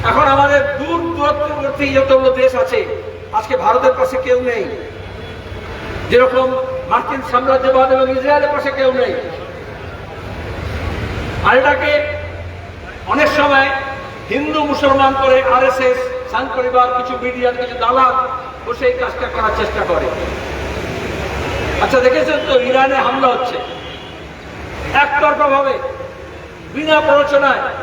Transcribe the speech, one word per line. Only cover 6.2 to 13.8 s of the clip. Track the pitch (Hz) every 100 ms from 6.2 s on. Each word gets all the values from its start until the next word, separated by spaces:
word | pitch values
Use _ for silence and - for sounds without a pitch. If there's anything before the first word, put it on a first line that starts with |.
| 262 247 262 262 - - -
মার্কিন | 208 - 277 247
সাম্রাজ্যবাদ | 247 269 262 262 262 262
এবং | 262 262
ইসরায়েলের | 262 269 294 285
পাশে | 285 269
কেউ | 269 262
নেই। | 254 247 170 - - - - - - - - - - - - - - - - - - - - - - 196
আর | 240
এটাকে | 269 262 302 294 - - - - - - - - - - -
অনেক | 269 302
সময় | 302 285 277 277 277